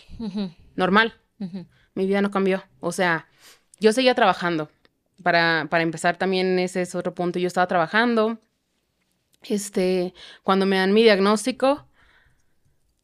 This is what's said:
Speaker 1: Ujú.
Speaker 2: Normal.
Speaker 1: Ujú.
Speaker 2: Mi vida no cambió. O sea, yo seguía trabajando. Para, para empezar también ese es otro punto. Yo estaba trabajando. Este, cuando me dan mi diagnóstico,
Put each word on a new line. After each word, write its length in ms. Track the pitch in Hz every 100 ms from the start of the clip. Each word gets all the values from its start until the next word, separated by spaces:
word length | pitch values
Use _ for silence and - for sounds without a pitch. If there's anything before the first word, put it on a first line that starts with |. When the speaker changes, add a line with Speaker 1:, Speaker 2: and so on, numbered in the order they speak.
| - -
Speaker 1:
Ujú. 320 | 226 190 190 - -
Speaker 2:
Normal. 400 | - 185 202 320 - _ -
Speaker 1:
Ujú. 280 | 190 185 175 _ _
Speaker 2:
Mi 120 | - 190
vida 140 | 202
no 100 | 202
cambió. 340 | 196 190 190 - -
O 100 | 170
sea, 360 | 170 180 160 - _ - - _ -
yo 120 | 214
seguía 220 | 220 254
trabajando. 560 | 247 208 175 175 165 151 _ _ _ _ _
Para, 460 | 180 170 165 160 151
para 140 | 170
empezar 320 | 165 165 175 170
también 420 | 190 185 185 185
ese 240 | 180 185
es 120 | 180 180
otro 180 | 180
punto. 240 | 170 175 175
Yo 80 | 180
estaba 220 | 180 180
trabajando. 720 | 180 165 214 240 233 220 226 _ _ _ _ _ _ _ _ _ _
Este, 680 | - 214 202 - 185 185 180 - - -
cuando 240 | - 190 196
me 100 | 190
dan 160 | 190
mi 100 | 208
diagnóstico, 840 | 226 196 196 214 254 - 269 294 - _ _ _ _ _ _ _ _ _ _ _